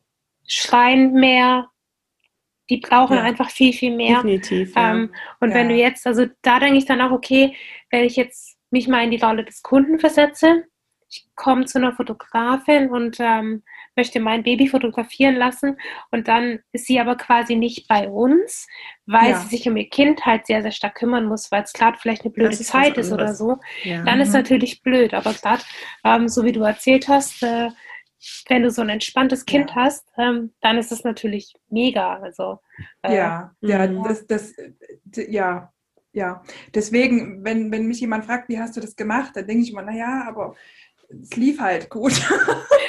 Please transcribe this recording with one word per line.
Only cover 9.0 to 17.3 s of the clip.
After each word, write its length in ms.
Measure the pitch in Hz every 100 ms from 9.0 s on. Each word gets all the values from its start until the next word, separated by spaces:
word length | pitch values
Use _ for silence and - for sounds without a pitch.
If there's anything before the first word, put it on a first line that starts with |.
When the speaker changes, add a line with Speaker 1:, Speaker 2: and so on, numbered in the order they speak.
Speaker 1:
in 80 | 233
die 60 | 226
Rolle 260 | 233 220
des 180 | 180 -
Kunden 360 | - 269 277 320
versetze, 680 | 311 302 294 - 320 339 - _ _ _ _
ich 180 | - - -
komme 300 | 214 240 262
zu 120 | 262
einer 140 | 247
Fotografin 960 | 240 240 214 - 226 233 269 285 294 269
und, 280 | 247 233 233
ähm, 440 | 233 226 220 220 - - - -
möchte 240 | 247 247
mein 220 | 220 226
Baby 260 | 233 247 269
fotografieren 680 | 262 240 233 233 - 277 254
lassen 420 | 247 247 277 277 - - -
und 180 | 233 226
dann 300 | 226 240 226 -
ist 140 | 240 -
sie 120 | 254
aber 160 | 233 247
quasi 400 | -